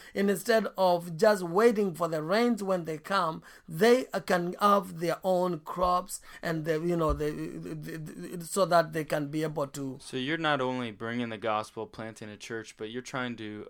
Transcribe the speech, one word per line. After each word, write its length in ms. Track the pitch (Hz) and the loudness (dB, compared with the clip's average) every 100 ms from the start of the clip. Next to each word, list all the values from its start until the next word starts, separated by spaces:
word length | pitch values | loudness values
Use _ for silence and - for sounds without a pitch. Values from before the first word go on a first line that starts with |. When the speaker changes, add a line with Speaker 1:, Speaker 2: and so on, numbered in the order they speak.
| - | -8
Speaker 1:
instead 540 | 196 196 190 - 226 202 - | 0 2 2 2 2 2 2
of 400 | 185 175 175 160 | 4 4 0 2
just 260 | 214 208 | 4 4
waiting 500 | 175 175 240 214 202 | 2 4 6 6 0
for 140 | 160 170 | 0 -2
the 160 | 160 | 0
rains 400 | 156 208 240 214 | 0 2 4 2
when 220 | 190 185 165 | 0 -2 -2
they 120 | 156 | -8
come. 460 | - 196 170 170 - - - | -2 0 0 -4 -10 -20 -12
They, 380 | 160 220 247 - | 4 6 6 4
uh, 80 | 196 | -4
can 340 | - 185 175 180 | 0 0 0 2
have 400 | 202 202 185 165 | 4 4 2 -4
their 160 | 170 156 190 | -2 -2 0
own 340 | 180 180 165 | 2 2 -2
crops 600 | - - 180 180 185 - - - | -6 -2 2 2 -2 -10 -14 -10
and 220 | 170 165 | -4 -2
the, 160 | 156 156 | 0 0
you 160 | 170 170 | 0 2
know, 160 | 156 | 2
the, 200 | 147 151 | 0 -2
the, 440 | 151 156 - 170 160 | -4 -8 -10 -10 -10
the, 600 | 156 160 156 - 175 170 | -10 -10 -12 -12 -12 -10
the, 80 | 165 | -6
so 200 | 202 180 | 0 4
that 280 | 170 156 | 4 2
they 100 | 160 | -2
can 240 | 147 156 143 | -2 -2 -2
be 160 | 156 | -4
able 240 | 156 151 139 | -4 -4 -6
to 320 | 143 135 131 | -6 -8 -10
Speaker 2:
So 140 | - 135 | -10 -6
you're 220 | 131 160 | -4 -2
not 240 | 160 143 | 0 0
only 300 | 127 127 120 | 0 -2 -6
bringing 380 | 98 117 120 117 | -6 -6 -4 -4
the 80 | 110 | -4
gospel, 480 | 113 107 107 - 104 | -2 -2 -2 -8 -10
planting 440 | - 113 107 107 | -10 -12 -12 -14
a 80 | 104 | -14
church, 380 | - 113 107 - | -10 -10 -10 -10
but 120 | 110 | -10
you're 120 | 120 | -8
trying 340 | 123 135 123 113 | -8 -6 -4 -6
to 320 | 107 107 | -8 -10